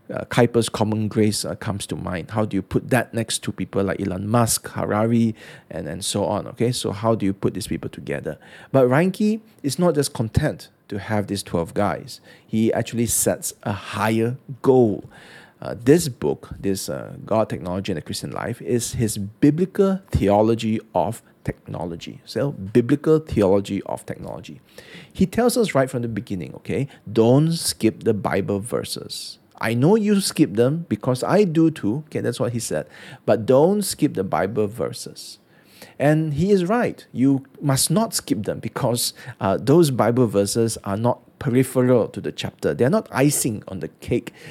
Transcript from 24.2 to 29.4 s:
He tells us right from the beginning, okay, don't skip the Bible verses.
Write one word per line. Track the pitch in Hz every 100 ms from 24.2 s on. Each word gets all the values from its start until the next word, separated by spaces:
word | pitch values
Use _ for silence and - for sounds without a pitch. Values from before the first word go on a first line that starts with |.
| - 55 - 101 _ - - - -
He | - 185
tells | - 240 254
us | 214 135
right | 135
from | 127
the | 117
beginning, | 107 - 95 67 -
okay, | - 90 139 - -
don't | 113 113 135 160
skip | 165 - - 110 -
the | 110
Bible | 101 - 87 95 101
verses. | 98 60 - - - - - -